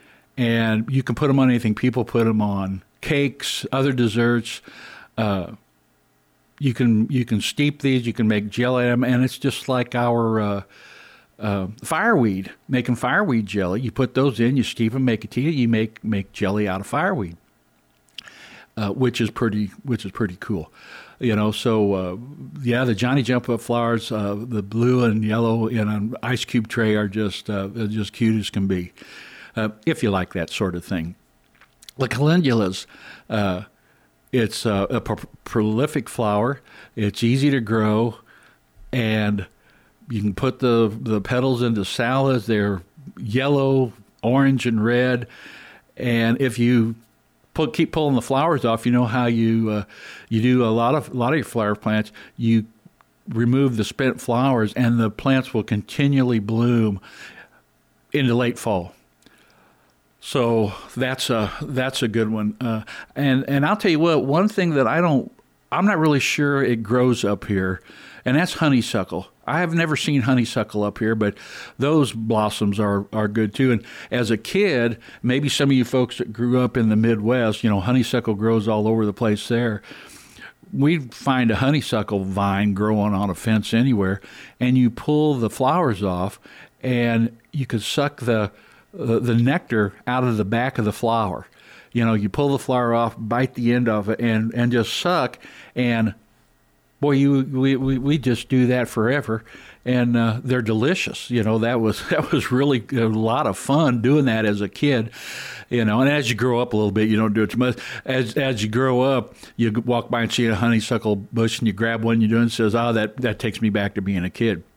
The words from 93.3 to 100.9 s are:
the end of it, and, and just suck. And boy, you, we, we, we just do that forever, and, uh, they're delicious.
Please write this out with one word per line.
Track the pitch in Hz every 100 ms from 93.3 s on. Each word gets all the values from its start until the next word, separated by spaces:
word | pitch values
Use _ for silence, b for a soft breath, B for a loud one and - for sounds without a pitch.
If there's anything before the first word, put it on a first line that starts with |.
| 117 131 -
the | 117
end | 123 113
of | 107 101
it, | 107
and, | 120 110 110
and | 120 120
just | 120 110
suck. | - 175 175 123 - B B B -
And | 123 117 110 - _ _ _ _ _ _ _ _
boy, | 143
you, | 139 139 139
we, | 131 131 135 131
we, | 135 131
we | 135 151
just | 127 113 -
do | 131 123
that | 127 117
forever, | - 113 143 139 110 B B B B 123
and, | 127 120 117
uh, | 117 120
they're | 127 127
delicious. | 113 110 135